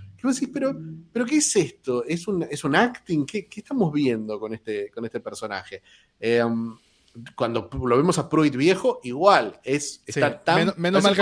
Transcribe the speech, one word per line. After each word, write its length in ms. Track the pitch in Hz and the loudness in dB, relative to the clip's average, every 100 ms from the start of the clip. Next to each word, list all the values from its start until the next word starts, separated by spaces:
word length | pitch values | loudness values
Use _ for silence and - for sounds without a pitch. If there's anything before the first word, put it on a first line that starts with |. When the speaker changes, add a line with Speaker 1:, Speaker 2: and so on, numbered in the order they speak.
| - - | -20 -6
Speaker 1:
Que 120 | 254 | -4
vos 120 | 247 | -2
decís, 120 | 285 | -4
"Pero, 200 | 277 269 160 160 160 - | -4 -4 -4 -10 -16 -8
pero 140 | 226 240 | -4 0
¿qué 120 | 302 | 0
es 180 | 285 208 | 2 2
esto? 480 | 151 - - 123 120 | 0 -4 -4 -2 -2
¿Es 220 | 170 - | -4 -4
un, 140 | - | -4
es 200 | 151 143 | -4 -4
un 120 | 143 156 | 0 2
acting? 480 | 240 240 - 156 139 | 2 -2 -4 -2 -2
¿Qué, 220 | 208 - | -6 -10
qué 100 | - | -14
estamos 320 | - 269 175 | -6 -2 0
viendo 480 | 147 135 113 107 107 | 2 0 0 -4 -8
con 140 | 107 | -8
este, 360 | 110 - 104 101 | -8 -8 -8 -8
con 120 | - | -10
este 160 | 117 117 | -10 -8
personaje?". 640 | 107 104 110 98 - 95 - _ _ _ | -10 -10 -8 -10 -12 -16 -18 _ _ _
Eh, 220 | 110 120 | 0 2
um, 360 | 117 113 113 113 _ _ _ 117 117 - | 2 -2 -6 -12 _ _ _ -20 -18 -4
cuando 340 | 120 113 110 135 127 | -2 -2 -6 -6 2
lo 100 | 120 | 4
vemos 220 | 170 160 | 4 2
a 100 | - | 0
Pruitt 280 | 156 151 127 | 2 2 2
viejo, 440 | 156 185 262 - | 2 2 0 -2
igual, 560 | 127 127 196 175 107 - | -6 2 6 6 4 -4
es, 340 | 123 147 - - | -4 -2 -2 -12
Speaker 2:
Sí. 40 | - | -8
Speaker 1:
está 360 | 139 143 - | 0 0 0
tan, 120 | - 180 | 2 2
Speaker 2:
Menos, 220 | 170 175 | 2 0
menos 240 | 175 190 | 0 4
Speaker 1:
parece 40 | 196 | 4
Speaker 2:
mal 60 | |
que 60 | 196 | 4